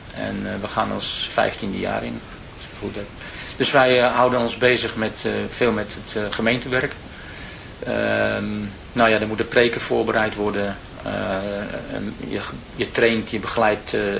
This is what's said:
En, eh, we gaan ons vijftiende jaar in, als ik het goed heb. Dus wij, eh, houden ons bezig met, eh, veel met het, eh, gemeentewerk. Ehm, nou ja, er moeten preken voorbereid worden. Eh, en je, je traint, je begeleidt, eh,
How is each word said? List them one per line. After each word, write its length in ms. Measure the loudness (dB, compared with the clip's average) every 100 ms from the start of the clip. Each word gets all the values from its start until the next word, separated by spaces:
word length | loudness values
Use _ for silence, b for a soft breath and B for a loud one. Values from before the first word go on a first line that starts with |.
| -12 -6
En, 200 | -4 -4 -4
eh, 60 | -4
we 80 | -2
gaan 240 | 0 0
ons 360 | 0 -2 0 0
vijftiende 460 | 2 2 0 -4 -2
jaar 260 | -2 -2
in, 160 | -4 -8 -10 -14 -16 -14
als 80 |
ik 60 | -14
het 80 | -8
goed 140 | -8
heb. 100 | -6 -10 -12 B B B 0
Dus 140 | 4
wij, 300 | 6 8 8
eh, 120 | 6 6
houden 240 | 4 4
ons 160 | 2 4
bezig 380 | 4 4 2 -2
met, 260 | -2 -2 -2
eh, 60 | -2 -2
veel 240 | 2 2
met 220 | 2 -2 -6
het, 120 | -4 -2
eh, 60 | -2
gemeentewerk. 600 | 0 2 2 0 0 0 -4 -14 B B B B B B -8
Ehm, 600 | -4 0 2 2 2 0 -2 -4 -6 -10 -4
nou 180 | 4 6
ja, 100 | 6
er 60 | 2
moeten 220 | 0 2
preken 320 | 4 4 2
voorbereid 540 | 0 2 2 2 2
worden. 420 | 0 0 0 -2 -4 -10 -10
Eh, 80 | -6 -4 -2 -2 -4 -4 -6 -8 -8
en 200 | -6 -6 -8 -6
je, 120 | -4 -4 -8 -10 -4
je 140 | -2
traint, 400 | 4 4 4 -2
je 80 | -4
begeleidt, 560 | -2 2 2 2 -2
eh, 60 | -2 0 0